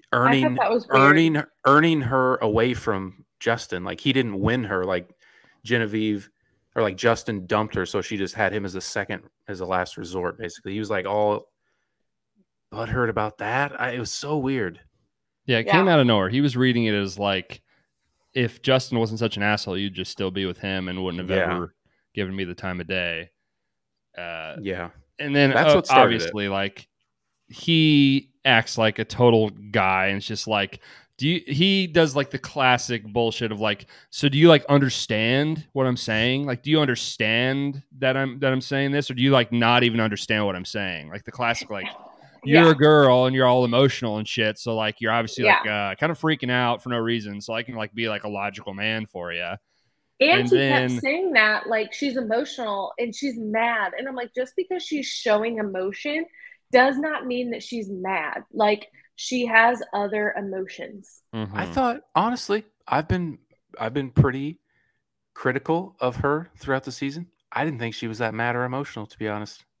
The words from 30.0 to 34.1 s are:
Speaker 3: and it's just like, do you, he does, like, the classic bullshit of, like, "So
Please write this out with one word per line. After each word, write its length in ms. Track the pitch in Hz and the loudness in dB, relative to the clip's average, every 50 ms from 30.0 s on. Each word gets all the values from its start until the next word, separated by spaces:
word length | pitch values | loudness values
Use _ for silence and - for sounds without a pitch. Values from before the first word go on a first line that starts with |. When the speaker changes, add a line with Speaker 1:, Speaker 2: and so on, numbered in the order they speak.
| 95 98 | 0 0
Speaker 3:
and 100 | 98 101 | -2 -4
it's 80 | - - | -6 -8
just 200 | 110 - - 110 | -8 -8 -4 -2
like, 320 | 107 101 98 95 - - - - - - _ _ _ - | -2 -2 -2 -2 -6 -12 -20 -20 -20 -20 _ _ _ -4
do 100 | 127 151 | -2 0
you, 120 | 180 170 - - | 0 -2 -4 -6
he 400 | 143 139 180 196 196 196 185 170 | 0 2 2 4 4 2 0 2
does, 280 | 151 175 160 151 127 | 2 2 2 2 2
like, 140 | 143 139 - | -2 -4 -4
the 80 | - - | -6 -10
classic 640 | - - - 151 131 127 123 123 - - 120 110 104 | -10 -10 -4 2 4 4 4 4 2 -2 -6 -6 -6
bullshit 460 | 107 104 120 117 113 110 - 120 107 | -6 -2 -2 0 0 -2 -2 -4 -6
of, 80 | 110 101 | -4 -2
like, 240 | 110 107 104 - - - - - _ | -2 -2 -2 -2 -6 -16 -20 -20 _
"So 180 | _ | _